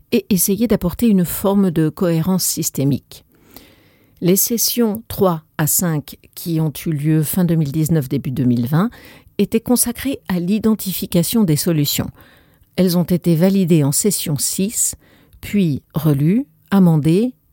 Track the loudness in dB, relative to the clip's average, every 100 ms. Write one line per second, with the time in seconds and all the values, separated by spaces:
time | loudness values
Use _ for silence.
0 | _ -2 0 0 0 0 0 0 -2 0
1 | 2 2 2 -2 0 2 2 2 -2 0
2 | 0 0 0 0 -2 -4 -6 -2 -2 -2
3 | -6 -20 _ _ _ -20 -20 _ _ _
4 | _ _ 0 0 0 -2 -2 0 -2 -2
5 | -8 -2 0 0 -6 -4 -2 0 0 -2
6 | -6 -16 -20 -14 -4 -2 -2 -4 -6 -2
7 | 0 0 0 0 0 2 0 -2 0 0
8 | 0 -4 -4 -2 0 2 0 0 0 -4
9 | -20 -20 -16 -4 -2 -2 0 0 0 -4
10 | -6 -8 -4 -4 -2 0 0 -2 -4 -8
11 | -2 -2 0 0 2 2 0 0 0 -2
12 | -6 -10 -20 _ _ _ _ 0 2 2
13 | 0 0 2 2 4 2 4 4 4 2
14 | 0 -2 -4 -4 -4 -2 -4 -2 -4 -6
15 | _ _ _ -18 -4 0 0 0 -6 -2
16 | 0 2 2 0 -2 _ _ 4 6 4
17 | 2 2 0 -4 _